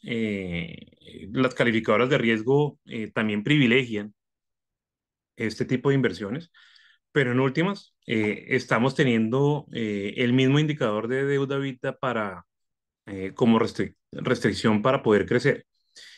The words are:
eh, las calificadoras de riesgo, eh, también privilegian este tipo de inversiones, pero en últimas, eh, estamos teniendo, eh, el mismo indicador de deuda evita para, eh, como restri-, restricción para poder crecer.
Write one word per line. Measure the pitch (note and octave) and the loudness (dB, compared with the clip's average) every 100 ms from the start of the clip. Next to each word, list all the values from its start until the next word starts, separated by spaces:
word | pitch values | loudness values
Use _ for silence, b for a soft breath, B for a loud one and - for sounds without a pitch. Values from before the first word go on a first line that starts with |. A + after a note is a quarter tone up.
eh, | - A#2 A2 G2 F#2 E2+ E2+ - - _ - - F2+ | -8 -4 -4 -4 -6 -6 -8 -14 -20 _ -20 -18 -6
las | C3 B2+ - | -2 0 2
calificadoras | A#2+ A2 A2+ G#2+ B2+ | 0 2 2 2 2
de | C#3 | 2
riesgo, | A2+ A2 A2+ C#3 D3 - - | 2 0 2 2 0 -6 -12
eh, | A#2+ G#2 | -10 -6
también | A#2+ G#2+ G#2 | -4 -2 -2
privilegian | G#2+ D3+ B2 C3 B2 G#2 G#2 - _ _ _ _ _ _ _ _ _ _ _ - | 2 4 4 4 0 -6 -8 -14 _ _ _ _ _ _ _ _ _ _ _ -8
este | A2 - A#2 | -6 -4 -2
tipo | B2+ C#3 | 0 2
de | C#3 | 2
inversiones, | B2+ F2 G2+ C3+ - b b b b b _ | 0 -2 -6 -8 -10 b b b b b _
pero | D3 B2 | 0 2
en | B2 | 2
últimas, | C3+ C3+ F3+ G3 - _ - | 0 0 -2 -4 -12 _ -4
eh, | A2+ G#2 - - | 0 0 -2 -2
estamos | B2+ - A2+ C3 C#3 | -2 0 2 2 2
teniendo, | C3+ A2+ A2 C3 C#3+ D3 - | 2 2 2 2 2 0 -6
eh, | - A2 G2+ G2 - | -8 -4 -4 -4 -2
el | A#2+ | 2
mismo | B2+ C3 C#3+ | 4 4 4
indicador | D#3 D3+ A#2+ G#2 A2+ | 2 0 -2 -2 -2
de | C3 C#3 | -2 0
deuda | C#3 C3+ C#3 | 0 -2 -4
evita | C#3 B2+ C3+ - | -6 -6 -8 -6
para, | C3 A#2 G#2 F2+ - _ _ _ _ _ - | -4 -4 -4 -8 -18 _ _ _ _ _ -14
eh, | G2 F#2+ - | -10 -8 0
como | A#2 A2+ | 4 4
restri-, | G#2+ - F#2+ - _ | 2 -2 -6 -8 _
restricción | - B2+ A#2+ A2+ F#2 A#2 G#2+ | -8 -2 0 0 0 0 2
para | B2+ C3 | 2 2
poder | A#2+ G#2 F2 | 4 2 2
crecer. | A#2+ C#3 - - _ _ B B | 0 0 -2 -8 _ _ B B